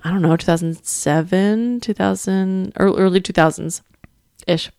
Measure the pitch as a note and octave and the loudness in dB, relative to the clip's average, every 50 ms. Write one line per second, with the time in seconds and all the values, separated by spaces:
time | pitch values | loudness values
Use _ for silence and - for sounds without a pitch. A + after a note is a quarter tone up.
0 | - E3 F3+ G3 E3 D#3+ D#3+ E3 - - E3 E3 F3 E3 D#3+ - _ - - - | -4 -2 0 2 2 2 2 2 2 0 0 0 0 -4 -6 -8 _ -10 -8 -4
1 | - D3 D3 D#3+ D#3+ F3+ F#3+ F#3 G3 G3+ G#3+ A3+ A#3 A#3+ A#3+ A#3+ - - G#3 - | 0 0 0 0 0 0 0 2 2 2 0 0 0 -2 -4 -4 -4 -6 -2 0
2 | G3+ G3 F#3+ F#3+ - F#3+ F#3+ F#3+ F#3+ F#3+ F#3+ F#3+ F#3 G3 - - F#3+ G3 - - | 0 0 0 -2 -2 -2 0 0 0 0 -2 -2 -4 -6 -2 2 2 2 4 4
3 | F#3+ F#3+ F3+ F#3+ F#3 - F#3+ - D#3+ D#3+ D3+ - - D#3+ - - - _ _ _ | 2 2 2 2 -2 0 2 4 4 4 2 -2 -8 -8 -8 -10 -14 _ _ _
4 | - _ _ _ _ _ _ _ - - F3 D#3+ - - - | -20 _ _ _ _ _ _ _ -2 -2 -2 -2 -2 -10 -16